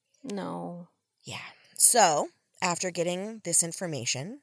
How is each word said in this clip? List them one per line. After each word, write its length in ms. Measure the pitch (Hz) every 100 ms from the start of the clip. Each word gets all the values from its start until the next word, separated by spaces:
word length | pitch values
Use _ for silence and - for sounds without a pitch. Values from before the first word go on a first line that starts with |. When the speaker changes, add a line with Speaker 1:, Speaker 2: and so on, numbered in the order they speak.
| _ _
Speaker 1:
No. 640 | - 196 170 175 175 175 175 _ _ _
Speaker 2:
Yeah. 160 | - 190 - _ _ -
So, 520 | - 240 180 151 339 _ _ _
after 300 | 180 170 185
getting 500 | 175 170 180 208 220
this 200 | 170 165
information, 800 | 170 - 175 139 117 127 175 285